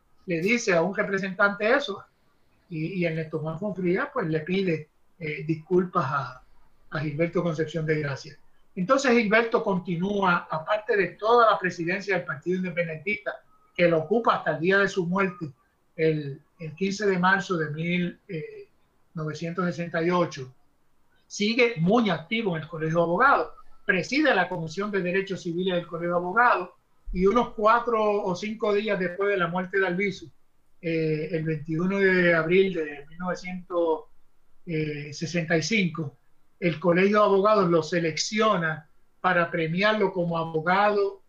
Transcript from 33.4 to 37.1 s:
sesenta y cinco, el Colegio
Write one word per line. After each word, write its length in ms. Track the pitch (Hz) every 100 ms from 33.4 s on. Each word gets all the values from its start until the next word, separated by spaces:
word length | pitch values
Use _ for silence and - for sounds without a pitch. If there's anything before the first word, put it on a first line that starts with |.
| 180 180 - 175 165 156 - - - - - - 175 156 151 147 147
sesenta 440 | - 160 175 160 165
y 60 |
cinco, 540 | 156 220 175 170 139 - _ - - -
el 200 | 175 156
Colegio 400 | 175 175 202